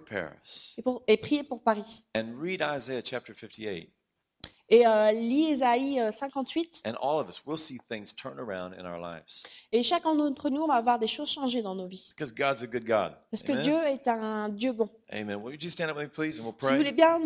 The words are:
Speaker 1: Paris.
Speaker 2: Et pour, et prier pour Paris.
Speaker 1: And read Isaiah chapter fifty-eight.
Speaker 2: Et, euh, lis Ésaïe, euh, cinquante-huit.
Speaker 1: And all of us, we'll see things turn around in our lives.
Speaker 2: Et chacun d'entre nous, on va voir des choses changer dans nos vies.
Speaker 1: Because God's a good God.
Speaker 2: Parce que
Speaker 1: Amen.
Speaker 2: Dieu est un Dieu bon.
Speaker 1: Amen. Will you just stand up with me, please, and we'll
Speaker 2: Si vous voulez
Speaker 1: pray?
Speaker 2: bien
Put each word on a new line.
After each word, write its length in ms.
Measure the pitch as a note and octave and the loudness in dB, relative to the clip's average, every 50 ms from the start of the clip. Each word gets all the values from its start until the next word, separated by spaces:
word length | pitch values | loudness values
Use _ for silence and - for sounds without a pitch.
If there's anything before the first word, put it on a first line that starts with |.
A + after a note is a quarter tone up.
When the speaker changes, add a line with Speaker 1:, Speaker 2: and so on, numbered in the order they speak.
| - | -8
Speaker 1:
Paris. 720 | - A2 G2 E2+ D2 - - _ - - - - - - - | -6 -4 -4 -4 -4 -10 -14 _ -8 -6 -6 -6 -8 -12 -4
Speaker 2:
Et 60 | A3+ | -2
pour, 200 | B3+ B3+ A#3+ - - | -2 -2 -2 4 4
et 100 | G#3+ G#3+ | 4 4
prier 240 | - - D4 D4 C#4+ | 4 0 0 0 0
pour 200 | - B3+ A#3 - | -4 -10 -2 0
Paris. 420 | A#3 A3 G#3 G#3 - - - - _ _ | 0 0 0 -2 -10 -12 -14 -16 _ _
Speaker 1:
And 200 | A2 A2+ A2+ A#2+ B2+ | -4 -4 -4 -8 -8
read 220 | D3+ F3+ F#3 E3+ | -4 -4 -2 -2
Isaiah 400 | D#3 D3 D3 C#3 A2+ B2+ C3 B2 G#2+ | -2 -2 -2 -4 -4 -4 -6 -4 -4
chapter 300 | - C3 B2 - - G#2+ | -4 -6 -6 -8 -10 -18
fifty-eight. 560 | - - G#2 - G#2+ A2 G#2+ F#2+ E2+ D#2+ - _ _ _ _ _ _ _ _ _ _ - - - _ _ _ | -18 -16 -16 -12 -8 -6 -6 -6 -6 -8 -12 _ _ _ _ _ _ _ _ _ _ -14 -14 -14 _ _ _
Speaker 2:
Et, 180 | - A#3 A#3+ A3+ | 8 8 10 8
euh, 240 | A3 G#3+ G#3+ G#3+ | 6 6 6 4
lis 400 | G#3+ A3+ A#3 A#3 B3+ C#4+ D#4+ D#4 | 4 2 2 2 4 4 4 4
Ésaïe, 480 | D4+ B3+ C4 B3 A#3 B3 C4+ C#4 C#4+ B3+ | 2 4 4 4 4 4 2 0 0 0
euh, 120 | A#3 G#3+ | 0 0
cinquante-huit. 680 | G#3+ - C#4 C#4 - C#4 C4 - - D#4+ E4+ E4 - - - G#2+ | -2 -4 -8 -6 -6 -6 -6 -2 -2 -2 -4 -4 -8 -8 -6 -6
Speaker 1:
And 60 | A#2 - | -6 -2
all 200 | - C3+ D3+ D#3 | -2 0 0 0
of 100 | C3 F#2 | -2 -4
us, 140 | - - - | -8 -12 -8
we'll 100 | C#3 D3+ E3 | -6 -4 -4
see 200 | - - C3 A#2+ - _ | -4 -4 -6 -10 -10 _
things 280 | A#2 G#2+ G2+ G2 - | -10 -8 -8 -10 -12
turn 240 | - - C3 C#3 C#3 | -10 -10 -12 -10 -10
around 340 | C3 A2 F#2+ F#2 F2+ F#2 F#2 | -8 -6 -6 -6 -6 -8 -10
in 100 | F2+ F2+ | -12 -10
our 140 | F2+ F2 E2+ | -10 -8 -8
lives. 440 | F2 E2+ E2+ D#2+ D#2 - - - - - - - - _ | -8 -8 -10 -12 -12 -10 -10 -10 -10 -12 -16 -20 -12 _
Speaker 2:
Et 120 | - A#3 B3 | 0 2 2
chacun 320 | - F4 E4+ - D#4+ D#4+ | 4 2 2 2 0 2
d'entre 340 | D4 D4+ D4 C4 - - D4 | 2 2 0 -2 -2 -2 -2
nous, 120 | C4 C#4+ D#4+ | -2 0 0
on 40 | D#4 | 2
va 140 | C#4 A#3+ | 2 2
voir 160 | A3+ B3 A#3+ A#3 | 4 2 2 2
des 80 | A3 | 0
choses 240 | A3 - - D4 D4 | -2 -2 -4 -2 -2
changer 320 | - D#4 C#4 B3+ A#3+ B3+ | -2 0 0 0 0 0
dans 140 | G#3+ G3 F#3 | -2 -2 -6
nos 100 | F#3+ F#3 F3+ | -6 -8 -10
vies. 260 | F#3 F#3 - - - - | -10 -10 -12 -12 -8 -6
Speaker 1:
Because 160 | D#3 B2+ A2+ | -8 -8 -2
God's 300 | A2+ C#3 C#3 C#3 - B2 | 0 0 0 2 0 -4
a 40 | A#2 | -4
good 160 | A2+ B2 A2+ | -4 -4 0
God. 280 | G#2+ A2+ G#2+ F#2+ E2 - - _ _ | 2 4 4 4 2 -4 -10 _ _
Speaker 2:
Parce 140 | - G#3+ - | -8 -6 -2
que 80 | - | -2
Speaker 1:
Amen. 120 | C#4 B3 D3 | 0 2 2
Speaker 2:
Dieu 140 | C#4 D4+ E4 E4 | 2 2 2 2
est 220 | D4 C4+ A#3+ - B3 | 0 -2 0 0 -2
un 420 | A#3 A3 A3 A3 A3 G#3+ G#3 G#3+ | 0 0 -2 -4 -4 -4 -4 -4
Dieu 220 | G#3 G3+ A3+ C4 A#3+ | -4 -2 -2 -2 0
bon. 160 | G#3+ A3+ G#3 - - _ _ | 0 -2 -2 -2 -16 _ _
Speaker 1:
Amen. 240 | G2+ G#2+ G#2+ G#2 G2+ | -8 -8 -4 -4 -4
Will 180 | G2+ G#2 B2 C#3+ | -6 -6 -8 -10
you 60 | D3+ | -8
just 140 | D3 F3 E3 - | -8 -6 -4 -2
stand 120 | E3+ D#3 | -2 -2
up 60 | D3+ D3 | -2 -4
with 80 | D3 | -6
me, 40 | D3 | -8
please, 280 | - - D#3 D#3 D3+ - | -4 -4 -4 -4 -4 -6
and 60 | A2+ | -8
we'll 100 | A2+ G#2+ - | -10 -8 0
Speaker 2:
Si 60 | C3 | 2
vous 120 | C3+ - C#4 | 4 4 4
voulez 160 | D4+ C#4+ A#3 | 4 2 6
Speaker 1:
pray? 0 | |
Speaker 2:
bien 260 | A#3+ E4 E4 E4 E4+ D#4+ | 6 6 8 6 6 2